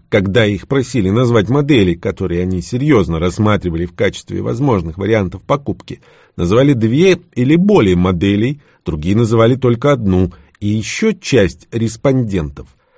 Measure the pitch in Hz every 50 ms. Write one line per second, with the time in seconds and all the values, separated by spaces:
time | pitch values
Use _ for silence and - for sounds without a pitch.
0 | _ _ - 107 95 95 92 120 110 104 104 90 - - 139 139 123 - - 127
1 | 95 92 98 117 131 117 120 113 95 87 127 143 147 139 156 117 98 90 85 87
2 | - 98 92 - 98 90 85 85 90 92 92 90 85 - - 123 139 151 143 110
3 | 90 82 82 80 80 90 85 - 104 107 104 92 - 90 82 80 87 85 - -
4 | 107 98 90 - - - 95 95 98 113 120 117 139 143 117 95 80 82 78 90
5 | 98 101 113 110 98 87 92 92 - - 143 147 147 - 95 - - - - -
6 | _ _ _ _ _ _ _ - 90 85 101 117 139 143 143 117 110 110 117 143
7 | 180 190 180 - - _ _ - 123 131 156 170 185 202 214 180 120 95 90 87
8 | 90 92 92 85 90 98 101 104 113 127 147 143 _ _ _ _ _ - 76 76
9 | 76 87 98 110 120 104 117 113 113 117 131 127 127 123 120 117 120 143 143 127
10 | 113 98 92 90 92 90 - - _ _ _ _ - 104 107 110 104 - - -
11 | 214 220 214 214 - - - 120 101 85 - - - _ - 113 113 110 110 -
12 | - 143 135 131 127 107 98 92 78 71 71 71 - - _ _ _ _ _